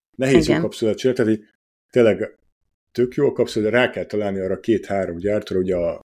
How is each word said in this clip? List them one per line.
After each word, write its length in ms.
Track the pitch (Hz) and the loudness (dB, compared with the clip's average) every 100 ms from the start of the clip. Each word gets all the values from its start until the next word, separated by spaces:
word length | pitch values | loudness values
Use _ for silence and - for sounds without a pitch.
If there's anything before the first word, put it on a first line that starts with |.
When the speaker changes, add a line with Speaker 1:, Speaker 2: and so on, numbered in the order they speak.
| _ - | _ -4
Speaker 1:
nehéz 280 | 131 131 | 2 4
Speaker 2:
Igen. 120 | - 156 | 4 0
Speaker 1:
jó 60 | |
kapszulát 340 | 170 - 110 104 | -2 -2 -2 0
csinálni, 220 | 127 123 | -2 0
tehát, 140 | 110 110 | 0 0
hogy 120 | - _ _ _ _ | -4 _ _ _ _
tényleg 460 | - 113 95 104 - _ _ _ _ _ | 2 4 2 -4 -10 _ _ _ _ _
tök 220 | - 123 | -2 -2
jó 120 | 135 139 | 0 0
a 60 | |
kapszula, 320 | - 120 - | 0 -2 0
de 60 | 107 117 | 0 2
rá 140 | 165 | 2
kell 140 | - | -2
találni 340 | 90 104 104 95 | -6 -4 -4 -4
arra 200 | 95 95 | -4 -4
két-három 560 | - 104 - 98 92 85 | 0 0 0 -4 -2 -4
gyártóra, 420 | 98 104 101 95 | -2 -2 -2 -2
ugye 160 | 92 90 | 0 0
a, 240 | 85 82 | -2 -6